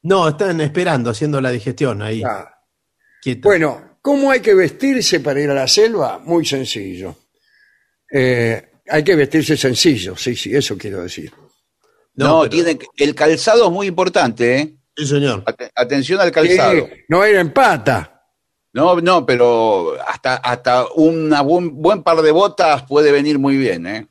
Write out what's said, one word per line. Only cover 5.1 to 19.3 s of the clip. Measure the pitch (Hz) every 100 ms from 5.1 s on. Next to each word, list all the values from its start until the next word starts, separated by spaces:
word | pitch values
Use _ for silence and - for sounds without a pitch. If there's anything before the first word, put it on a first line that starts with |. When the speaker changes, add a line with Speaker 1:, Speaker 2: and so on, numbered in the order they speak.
| 170
Speaker 2:
para | 139 139
ir | 147
a |
la | 139 131
selva? | - 220 220 131 92
Muy | - 170
sencillo. | 156 139 131 113 95 90 92 78 _ _ _ _ _ _ _ _ _
Eh, | 139 127 123 117 113 _ _ -
hay | 156
que | 147 156
vestirse | 139 160 139 151
sencillo, | 131 123 180 123 92
sí, | 92 - 120
sí, | 95
eso | 131 131 98
quiero | 107 95
decir. | 87 - 78 _ _ _ _ _ _ _ _ -
Speaker 3:
No, | 147
Speaker 1:
No, | 160
pero | 147
Speaker 3:
tiene | 165 170 143
que, | - -
el | 143
calzado | - 151 160 - 233 214
es |
muy | 175 202
importante, | 170 185 190 139 110 120 131
¿eh? | 151 _ _
Speaker 1:
Sí, | - 147
señor. | 143 143 104 101
Speaker 3:
Ate-, | - 120
atención | - 120 139 135 190
al | 180
calzado. | 160 160 180 123 113 -
Speaker 2:
Sí, | - _
no | 165 208
ir | 202
en | 170
pata. | 190 254 160 110 113 78 _ _ _ _ _ _
Speaker 3:
No, | 117 160 180
no, | 170 180
pero | 139